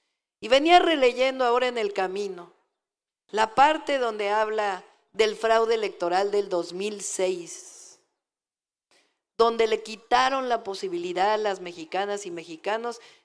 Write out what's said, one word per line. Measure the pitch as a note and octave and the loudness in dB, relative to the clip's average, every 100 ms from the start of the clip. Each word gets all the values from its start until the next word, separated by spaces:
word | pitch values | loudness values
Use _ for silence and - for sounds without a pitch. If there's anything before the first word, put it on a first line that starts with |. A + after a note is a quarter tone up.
| _ _ _ _ | _ _ _ _
Y | G#3+ | 2
venía | C4 D#4 F4 | 4 8 6
releyendo | F4 D#4 B3+ A#3+ C4 C4 | 6 4 2 2 0 0
ahora | B3 A#3+ B3 | 2 2 0
en | A#3+ | -2
el | G#3 | -4
camino | G3+ F#3 F#3+ G3+ F3+ F3 _ _ _ _ _ _ _ _ | -2 -4 -4 -6 -10 -16 _ _ _ _ _ _ _ _
la | G#3 A3 - | -2 0 4
parte | C#4+ D#4 D#4 C#4 | 4 4 -2 -2
donde | A#3+ G#3+ G3+ | 0 -2 0
habla | G#3+ A3 A3 G#3 F#3 - _ _ | 0 0 0 -2 -4 -10 _ _
del | G3 A3 G#3 | 0 0 0
fraude | A3+ A3+ A3+ | 2 4 4
electoral | A3+ G3+ - F3 F3+ G3+ | 0 -2 -4 -2 0 0
del | G3+ G3 | 0 0
dos | F3+ E3+ | -2 -4
mil | F3 G#3 G3+ | -6 -6 -6
seis, | F#3+ - F#3 F#3 E3 - - - - - _ _ _ _ _ _ _ _ _ _ _ _ _ - | -8 -4 -2 -4 -8 -18 -20 -20 -20 -20 _ _ _ _ _ _ _ _ _ _ _ _ _ 2
donde | A#3 A#3 A3+ | 2 4 0
le | A3 | 0
quitaron | A3 G#3+ - B3 C4 C4+ B3+ | -6 -14 0 2 2 0 -2
la | A3+ | -4
posibilidad | F#3+ F#3+ F#3+ F3 F3 F3 G3 | -4 -8 -6 -6 -4 0 0
a | G#3+ | 2
las | G#3+ F#3 | -2 -4
mexicanas | F3+ F3 D#3+ F#3 G3+ G3+ F#3+ | -8 -14 -8 -4 -4 -6 -8
y | |
mexicanos | E3+ E3 D#3+ G3 A3 A#3 A#3 - _ | -12 -12 -10 -6 -4 -6 -10 -16 _